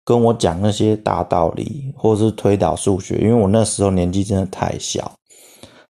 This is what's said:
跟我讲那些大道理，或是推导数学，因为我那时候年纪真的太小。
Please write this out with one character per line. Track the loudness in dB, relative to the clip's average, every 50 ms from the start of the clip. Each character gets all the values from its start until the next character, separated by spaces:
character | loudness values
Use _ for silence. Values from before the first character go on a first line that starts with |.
| _
跟 | 0 2 4 4
我 | 2 2
讲 | 2 0 0 0 0
那 | 0 -2
些 | 0 2 2 0 0
大 | 0 0 -2 -2 -2 -2
道 | 0 0 0 2 0 0
理， | -4 -6 -8 -8 -8 -10 -12 -8
或 | -2 0 2 2
是 | 2 2 0
推 | 0 0 0 0 2
导 | 2 2 0 -2
数 | -2 -2 -2 -2 -2
学， | -2 -4 -4
因 | 0 2
为 | 2 4
我 | 4 2 4
那 | 2 2 2
时 | 0 0 0 0
候 | 0
年 | 2 2 0 0 0
纪 | -2 -2
真 | -2 -2 -2
的 | -2
太 | -4 -4 -4 -4 -4 -4 -6
小。 | -8 -8 -8 -8 -8 -10 -12 _ _ _ _ -20 -20 -20 _ _ -20 -20 -20 -20 _ _